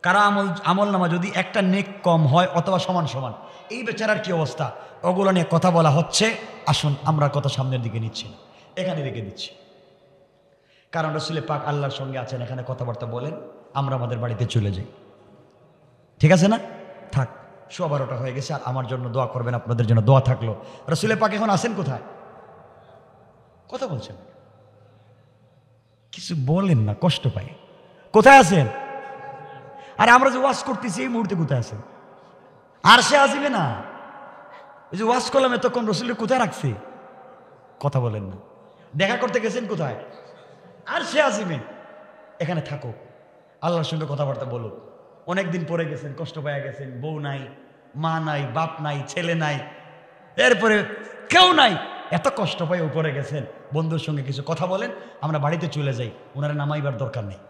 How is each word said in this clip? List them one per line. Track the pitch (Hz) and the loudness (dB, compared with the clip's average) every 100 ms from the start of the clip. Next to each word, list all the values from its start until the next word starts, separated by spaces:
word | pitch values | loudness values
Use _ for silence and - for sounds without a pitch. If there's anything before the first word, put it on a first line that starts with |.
কারো | 180 196 | 2 4
আমল, | 208 202 196 165 | 4 2 -2 -2
আমল | 156 185 208 | 0 2 2
নামা | 196 175 | 2 0
যদি | 175 190 | 0 -2
একটা | 180 180 226 | -4 -2 0
নেক | 190 190 196 - | 2 0 -2 -2
কম | 180 165 151 | 2 4 6
হয় | 156 185 | 4 4
অথবা | 170 190 185 | 0 0 0
সমান | - 180 156 | 0 -2 -2
সমান, | 131 127 110 - - - | -4 -8 -10 -16 -20 -12
এই | 233 | -8
বেচারার | 233 202 220 208 | -6 -4 0 0
কি | 180 | 0
অবস্থা? | 175 151 - 131 - - - | -2 -2 -2 -6 -6 -18 -4
ওগুলো | 170 185 196 | 0 2 4
নিয়ে | 185 160 | 4 4
কথা | 165 185 | 4 4
বলা | 170 160 | 6 6
হচ্ছে। | 143 165 - 220 226 - - - | 4 2 2 2 0 -10 -8 -2
আসুন, | - 151 139 | 0 2 0
আমরা | 143 151 143 | 0 2 2
কথা | 143 139 | 2 -2
সামনের | - 131 127 | -2 -2 -2
দিকে | 117 110 | -2 -4
নিচ্ছি | 113 - 104 | -6 -6 -14
না, | - - - - - | -16 -20 -20 -14 -6
এখানে | 185 160 | -4 -2
রেখে | 135 120 | -4 -6
দিচ্ছি, | 101 - - - - - _ _ _ _ _ _ _ _ _ _ _ | -10 -10 -14 -16 -20 -20 _ _ _ _ _ _ _ _ _ _ _
কারণ | 165 156 | -4 -4
রসুল | 151 151 160 | -4 -4 -6
পাক | - 147 147 | -4 -4 -2
আল্লাহর | 143 139 | -2 -4
সঙ্গে | - 135 131 | -6 -8 -8
আছেন, | 117 127 | -8 -8
এখানে | 120 127 123 | -8 -8 -8
কথাবার্তা | 127 123 113 113 | -8 -6 -6 -8
বলেন, | 120 127 160 - - - | -6 -8 -10 -14 -20 -8
আমরা | 139 135 131 | -4 -2 -2
আমাদের | 120 120 | -4 -4
বাড়িতে | 120 110 | -4 -2
চলে | 123 117 101 | 0 0 0
যাই। | 92 101 - - - - - _ _ _ _ _ _ _ _ | -4 -8 -16 -20 -20 -20 -20 _ _ _ _ _ _ _ _
ঠিক | 151 | 4
আছে | 180 190 | 6 6
না? | 226 - - - - - | 2 -4 -16 -18 -20 -6
থাক, | - 123 - - - - | -4 -4 -8 -20 -20 -20
সোয়া | - 170 | -8 -4
বারোটা | 147 131 127 | -2 -4 -6
হয়ে | 131 | -6
গেছে, | 131 131 | -8 -6
আর | 147 | -6
আমার | 127 131 123 | -4 -6 -4
জন্য | 127 123 | -6 -4
দোয়া | 120 120 | -2 -2
করবেন, | 127 120 | -2 -4
আপনাদের | 120 - 117 113 | -4 -2 0 4
জন্য | 113 | 4
দোয়া | 107 135 | 8 6
থাকলো। | 123 127 117 101 - - - | 6 0 -2 -6 -10 -16 -4
রসুল | 165 214 220 | -2 0 2
পাক | 214 | 2
এখন | 202 220 | 2 2
আছেন | 190 233 | 2 0
কোথায়? | 196 147 120 - - - - - - - - - - _ _ _ _ _ _ _ | -2 -4 -6 -10 -20 -20 -20 -20 -20 -20 -20 -20 -20 _ _ _ _ _ _ _
কথা | 254 262 | -8 -6
বলছেন, | 135 - 107 - - - _ _ _ _ _ _ _ _ _ _ _ _ _ _ _ _ | -6 -10 -18 -20 -20 -20 _ _ _ _ _ _ _ _ _ _ _ _ _ _ _ _
কিছু | - - 165 131 | -16 -6 -4 0
বলেন | 170 196 135 | 2 4 2
না, | 107 104 | 2 2
কষ্ট | 170 - 131 | 0 2 -2
পাই। | - 95 - - - - - - | -4 -10 -16 -20 -20 -20 -20 2
কোথায় | 214 247 277 | 8 12 12
আছেন? | 180 185 120 - - - - - - - - - - - - - | 12 6 2 -2 -10 -12 -14 -14 -14 -16 -16 -18 -18 -20 -18 2
আর | 226 | 8
আমরা | 247 269 | 8 6
যে | 254 | 4
ওয়াজ | 269 247 | 0 0
করতেছি, | - 233 240 180 | -4 -4 -4 -4
এই | 262 | -4
মুহূর্তে | 233 208 | -2 -2
কোথায় | 185 156 131 | 0 0 0
আছেন? | 113 107 - - - - - - - - _ _ | -2 -10 -14 -20 -20 -20 -20 -20 -20 -20 _ _
আর | - 240 | 8 8
সে | - 285 | 8 6
আসবে | 277 285 285 | 4 2 -2
না। | 233 147 101 - - - - - - - - - - - | 0 -2 -4 -10 -14 -18 -18 -20 -20 -20 -20 -20 -20 -14
এই | 185 | -4
যে | |
ওয়াজ | 220 254 240 | 0 2 2
করলাম | 277 262 | 4 4
এতক্ষণ, | 240 247 - 220 | 2 0 0 -2
রসুলের | 180 240 | -2 -2
কোথায় | 220 220 254 | -4 0 2
রাখছি? | 214 - 139 98 - - - - - - - - - - | 0 -2 -4 -4 -10 -20 -20 -20 -20 -20 -20 -20 -20 -6
কথা | 143 135 | -2 -2
বলেন | 120 107 | -2 -4
না। | 95 92 - - - - - 147 | -8 -12 -20 -20 -20 -20 -12 -2
দেখা | 190 240 | 0 0
করতে | 247 226 | 0 0
গেছেন | 214 214 214 | -2 -4 -6
কোথায়? | 185 147 104 - - - - - - - - - | -4 -4 -6 -14 -18 -20 -20 -20 -20 -20 -20 -6
আর | 302 | -6
সে | 262 277 | -2 2
আসবে। | 294 208 190 147 107 - - - - - - - | 2 0 -4 -6 -8 -18 -20 -20 -20 -20 -20 -8
এখানে | 160 156 | -4 -4
থাকুক, | - 143 123 107 - - _ _ _ _ | -6 -10 -12 -14 -20 -20 _ _ _ _
আল্লাহর | 160 175 | -2 -2
সঙ্গে | 151 160 151 | -2 -4 -6
কথাবার্তা | 143 143 135 | -4 -4 -4
বলুক। | 127 120 107 - - - - - - | -6 -8 -8 -12 -20 -20 -20 -20 -6
অনেক | 180 185 | -4 -2
দিন | 180 | -4
পরে | 156 170 156 | -4 -4 -4
গেছেন, | 143 147 131 | -6 -10 -10
কষ্ট | 160 160 | -10 -8
পাইয়া | 147 143 | -6 -6
গেছেন, | 135 127 135 123 | -8 -10 -12 -10
বউ | 147 156 | -8 -6
নাই, | 143 139 123 - - _ _ 135 | -6 -8 -12 -18 -20 _ _ -6
মা | 165 160 | -4 -2
নাই, | 156 147 139 | -2 -2 -2
বাপ | 117 160 - | -4 -4 -4
নাই, | 151 143 139 | -6 -6 -6
ছেলে | - 170 | -6 -2
নাই, | 165 151 139 143 - - - - - - - | -2 -2 -4 -8 -16 -20 -20 -20 -20 -10 4
এরপরে | 254 220 220 214 196 - - - - | 4 6 4 2 0 -8 -14 -16 4
কেউ | 339 370 | 8 8
নাই, | 320 254 165 - - - | 8 4 2 -6 -12 -4
এত | 170 269 269 | 0 0 0
কষ্ট | 202 - | -4 -2
পাই | 160 180 | -2 -2
উপরে | 160 135 156 | -2 -2 -2
গেছেন, | 139 135 147 117 - - | -4 -6 -8 -8 -14 -6
বন্ধুর | 147 165 160 | -2 0 -2
সঙ্গে | - 147 | -2 -4
কিছু | 131 135 143 | -4 -6 -4
কথা | 165 180 | -4 -2
বলেন, | 190 240 - - - | -2 -4 -8 -16 -8
আমরা | 151 156 | -4 0
বাড়িতে | 143 165 156 | 0 0 -2
চলে | 147 139 | -2 -2
যাই, | 120 120 - - | -2 -6 -10 -14
ওনারা | 139 147 | -6 -4
নামাইবার | 147 143 151 143 120 | -2 -4 -2 -4 -4
দরকার | 127 120 | -6 -6
নেই। | 101 92 - | -8 -12 -18